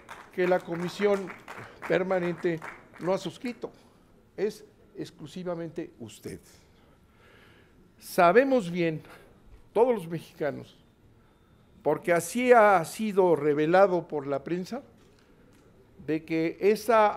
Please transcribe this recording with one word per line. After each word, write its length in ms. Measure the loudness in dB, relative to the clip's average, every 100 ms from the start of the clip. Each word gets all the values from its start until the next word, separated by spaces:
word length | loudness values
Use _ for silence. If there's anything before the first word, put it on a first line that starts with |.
| -20 -20 -10
que 160 | -2 0
la 120 | 0
Comisión 680 | -2 -8 -8 -2 0 0 -4 -14 -18 -18 -18 -10 -2
Permanente 720 | -2 0 -2 -2 -4 -4 -4 -8 -18 -20 -10
no 120 | -4
ha 60 | -4
suscrito. 520 | -6 -10 -12 -10 -14 -16 _ _ _ _ _ -6
Es 280 | -6 -8 -18 _ _ -16
exclusivamente 960 | -14 -16 -18 -12 -10 -10 -10 -12 -12 -14
usted. 400 | -18 -16 -16 -16 -20 -20 _ _ _ _ _ _ _ -20 -20 _ _ _ _ _
Sabemos 720 | -6 2 4 6 4 0 -2
bien, 320 | -4 -4 -4 -10 -20 -20 _ -20 -20 -4
todos 200 | 0 2
los 140 | 0 -4
mexicanos, 680 | -12 -12 -8 -6 -8 -14 -20 _ _ _ _ _ _ _ _ _ _
porque 300 | -2 -2 0
así 400 | 0 0 0 6
ha 300 | 8 8 6 0
sido 500 | -6 -2 2 4 4
revelado 720 | 2 0 4 6 4 2 -4
por 180 | -8 -6
la 160 | -6
prensa, 400 | -6 -8 -8 -12 -14 _ _ _ _ _ _ _ _ _ _ -14 -6
de 180 | -6
que 320 | -4 -4 -4 0
esa 480 | 0 0 2 2 2